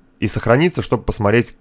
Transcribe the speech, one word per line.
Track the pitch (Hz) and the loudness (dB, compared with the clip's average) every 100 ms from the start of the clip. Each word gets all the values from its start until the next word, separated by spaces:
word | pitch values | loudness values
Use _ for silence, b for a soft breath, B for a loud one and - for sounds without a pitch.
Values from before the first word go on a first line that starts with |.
| _ _ | _ _
и | 107 | -4
сохраниться, | - - 127 175 127 | -4 2 2 2 0
чтобы | - 120 | -2 -2
посмотреть, | - - 104 117 117 - | -2 -2 2 2 0 -8